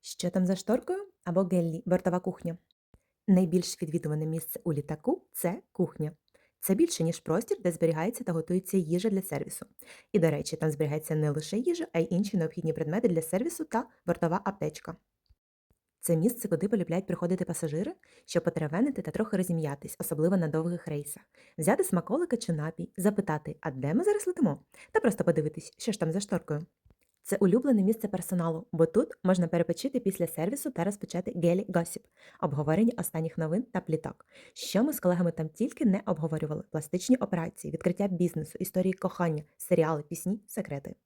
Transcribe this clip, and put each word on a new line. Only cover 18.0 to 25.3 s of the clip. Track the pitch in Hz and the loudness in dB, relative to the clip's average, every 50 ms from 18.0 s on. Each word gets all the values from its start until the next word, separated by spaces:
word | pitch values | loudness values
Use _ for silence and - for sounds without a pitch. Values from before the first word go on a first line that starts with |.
| _ _ _ - _ | _ _ _ -20 _
щоб | - - 175 - | -2 -2 0 0
потеревенити | 175 170 165 160 147 147 180 247 294 269 - 185 | 0 -2 -2 -4 -2 0 0 0 0 0 -4 -6
та | - | -6
трохи | - - 220 214 - | -2 -2 -2 0 0
розім'ятись, | 185 185 180 170 165 156 147 139 143 - - - _ | -2 0 0 0 -2 0 -2 -4 -6 -10 -16 -10 _
особливо | - - 160 147 156 175 196 | -6 -6 -2 2 2 4 4
на | 190 165 156 | 4 2 2
довгих | 147 160 160 170 175 165 - - | 0 0 0 -2 -4 -4 -6 -6
рейсах. | 151 147 143 - - - _ _ _ _ - _ _ - | -6 -6 -6 -8 -12 -14 _ _ _ _ -20 _ _ -2
Взяти | 156 170 240 - 370 | 2 2 4 4 2
смаколика | - - 175 - - 202 302 349 - - | 2 2 0 0 0 0 0 0 0 -2
чи | 226 - - 170 | -4 -2 -2 -2
напій, | 151 147 160 - - 170 - _ | -2 -2 -4 -6 -8 -12 -10 _
запитати: | - 175 208 208 202 196 - 156 151 - - 147 - | 0 0 2 2 2 -2 -2 -2 -4 -4 -8 -12 -8
"А | - 160 | -8 -6
де | 135 131 127 143 160 | -6 -2 -2 0 2
ми | 240 359 | 2 2
зараз | 415 415 415 - | 2 2 2 0
летимо?" | 370 359 - 302 180 139 - - _ _ - - _ _ | -2 0 2 2 2 2 0 -8 _ _ -20 -20 _ _
Та | 440 | 2
просто | - 240 190 - 180 | 2 2 2 2 2
подивитись, | - | 2